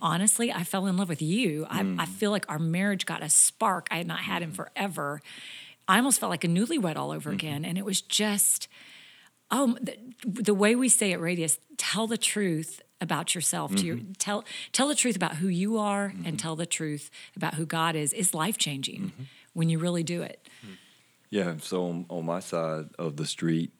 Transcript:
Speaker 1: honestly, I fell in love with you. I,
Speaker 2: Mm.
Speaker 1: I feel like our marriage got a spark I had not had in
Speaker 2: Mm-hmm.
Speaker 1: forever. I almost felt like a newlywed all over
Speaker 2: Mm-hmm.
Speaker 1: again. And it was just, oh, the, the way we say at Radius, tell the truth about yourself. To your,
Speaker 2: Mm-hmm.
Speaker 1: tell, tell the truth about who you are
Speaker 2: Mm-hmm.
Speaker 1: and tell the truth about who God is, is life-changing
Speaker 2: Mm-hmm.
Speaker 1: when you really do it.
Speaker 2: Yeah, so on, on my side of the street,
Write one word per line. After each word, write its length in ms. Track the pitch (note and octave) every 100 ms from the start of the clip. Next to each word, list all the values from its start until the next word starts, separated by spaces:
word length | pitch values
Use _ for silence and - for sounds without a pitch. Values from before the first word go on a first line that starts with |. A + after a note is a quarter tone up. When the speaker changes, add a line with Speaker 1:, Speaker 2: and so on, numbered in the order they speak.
Speaker 1:
honestly, 500 | E3 E3 G#3+ - A#3
I 120 | -
fell 240 | F3 G3 F#3+
in 100 | F3+
love 100 | F#3+
with 120 | D#3
you. 440 | D#3 G#3 B3 D3+ D#3
I, 140 | F3+
Speaker 2:
Mm. 160 | G3 F3+
Speaker 1:
I 60 | E3+
feel 260 | F#3+ G#3
like 140 | G#3 -
our 80 | D3+
marriage 460 | E3 F3 G3+ G3 -
got 160 | D#3+
a 80 | D3+
spark 580 | - - - G#3+ F3+ -
I 60 | E3
had 100 | F3
not 120 | E3+
had 220 | - F3+
in 80 | E3+
Speaker 2:
Mm-hmm. 60 | -
Speaker 1:
forever. 640 | - - G3+ D#3+ C#3+ C#3+ - - - - - - -
I 100 | F#3+
almost 220 | C4+ -
felt 120 | G3+
like 120 | F3
a 40 | E3+
newlywed 480 | E3+ A#3+ E4 F3+ D3+
all 140 | C#3+
over 180 | D3+ D3
Speaker 2:
Mm-hmm. 100 | -
Speaker 1:
again. 260 | D#3 C#3+ D#3+
And 120 | F3
it 80 | G3+
was 160 | G3
just, 640 | - - G#3 G3+ - - - - - - - - - _ -
oh, 260 | A#3+ C4+ B3
the, 160 | B3+ - B3+ - B3
the 300 | F3+ G#3 G3+
way 200 | G#3 A#3+
we 140 | B3+
say 240 | - G#3
at 80 | F3
Radius, 380 | E3 F3 D#3+ - _ D4
tell 300 | - F#3+ A3
the 100 | A3+
truth 640 | - G#3 G3 D#3 D#3+ - - -
about 360 | E3+ D#3 D#3+ F3+
yourself. 400 | D3+ E3+ D3+ G3
To 100 | F3
your, 120 | A#2
Speaker 2:
Mm-hmm. 160 | F3+
Speaker 1:
tell, 300 | F#3+ - G#3+ - - -
tell 160 | - C4+
the 80 | D4
truth 200 | B3+ G3+
about 200 | F3 D3+
who 120 | F#3+
you 300 | F3 G3+ A3+
are 320 | G#3 G3+ G3+
Speaker 2:
Mm-hmm. 160 | G3 E3
Speaker 1:
and 140 | D#3
tell 160 | D#3+ D#3+
the 100 | E3+
truth 460 | - D#3 D3 - - - -
about 160 | D#3
who 140 | D3+ D#3+
God 280 | E3 E3 D#3+
is, 180 | D3+
is 200 | - F3+
life-changing 680 | E3 E3 A3 D#3 C#3 - - G2
Speaker 2:
Mm-hmm. 120 | - C3 - -
Speaker 1:
when 160 | E3+ E3
you 80 | D#3+
really 260 | F3 F3
do 180 | E3 F3
it. 180 | D#3 - - - G#3 F#3+ - _ _ _ -
Speaker 2:
Yeah, 240 | G#2 F2 D#2+
so 280 | - F#2 F2
on, 180 | F2 F2+
on 180 | F2+ E2
my 140 | F2
side 460 | - E2+ D#2+ D#2 D#2 -
of 200 | E2+ D2
the 80 | D#2
street, 460 | - E2 D#2+ E2